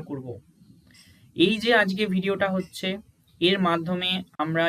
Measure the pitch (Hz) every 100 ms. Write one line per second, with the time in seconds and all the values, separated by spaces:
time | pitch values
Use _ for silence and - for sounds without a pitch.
0 | 156 143 127 - - _ - - _ -
1 | - - - - 175 220 226 233 202 190
2 | 214 185 190 196 196 190 165 - 190 196
3 | - _ _ - 170 196 180 170 165 180
4 | 180 185 185 - 156 160